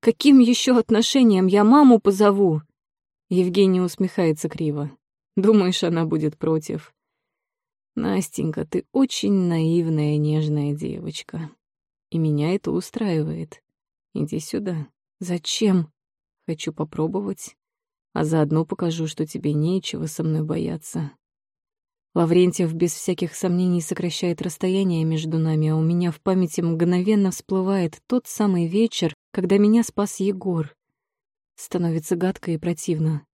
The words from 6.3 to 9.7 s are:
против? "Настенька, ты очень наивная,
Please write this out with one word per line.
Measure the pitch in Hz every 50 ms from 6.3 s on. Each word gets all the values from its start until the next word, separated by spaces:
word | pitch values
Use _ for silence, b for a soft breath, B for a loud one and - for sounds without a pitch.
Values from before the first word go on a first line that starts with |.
| 151
против? | _ - 160 160 160 156 - - 156 - - _ _ _ _ _ _ _ _ _ _ _ _ _ _ _ _ _ _ _ _ _
"Настенька, | - 226 190 196 190 190 - - - - 160 156 - 160
ты | 156 - 180 - _ _
очень | 269 269 254 - - - 202 202
наивная, | 190 185 175 170 165 160 160